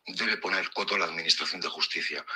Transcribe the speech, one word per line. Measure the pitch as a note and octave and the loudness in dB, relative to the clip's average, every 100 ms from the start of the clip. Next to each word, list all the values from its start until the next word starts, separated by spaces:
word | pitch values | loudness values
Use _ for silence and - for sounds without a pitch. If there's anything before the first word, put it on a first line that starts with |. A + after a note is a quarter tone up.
| - F#2 | -8 -2
debe | A2+ G#2+ | 0 2
poner | F#2+ G2 F#2+ | 2 0 0
coto | - - G#2 | -2 0 2
la | E2+ | 0
Administración | E2 E2+ - - F2+ | 2 2 4 2 -2
de | - | -4
Justicia. | - - - - - - | -2 -2 0 -2 -4 -4